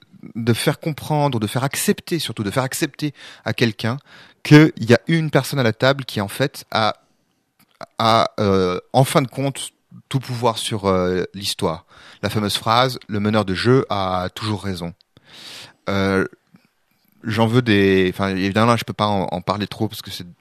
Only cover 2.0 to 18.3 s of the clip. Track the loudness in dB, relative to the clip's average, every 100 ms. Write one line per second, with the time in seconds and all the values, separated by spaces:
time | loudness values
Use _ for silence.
2 | -4 -6 -6 -6 -4 -2 -4 -4 -6 -4
3 | -8 -8 -18 -10 -8 -2 -2 0 -6 -6
4 | -10 -20 -20 _ 8 8 8 4 4 4
5 | 4 0 2 0 0 0 0 2 0 0
6 | -4 -6 -6 -4 -4 -4 -6 -2 -2 -4
7 | _ _ _ _ _ _ _ _ -14 -2
8 | 2 4 2 0 0 2 0 -2 -2 0
9 | 2 0 -2 -4 -6 -6 -12 -18 _ -20
10 | -8 -6 -6 2 2 2 -4 -2 0 2
11 | 2 0 -4 -6 -8 -4 -4 -4 -12 -20
12 | -20 -8 -4 -2 -2 -2 2 2 2 -2
13 | -8 -4 0 0 0 0 2 2 2 -2
14 | -2 -4 -4 -8 -6 -6 -6 -8 -10 -12
15 | _ _ _ -20 -20 -20 -20 _ -4 -2
16 | 0 0 -2 -8 _ _ _ _ _ _
17 | _ _ -6 0 2 2 4 4 4 4
18 | 2 0 -4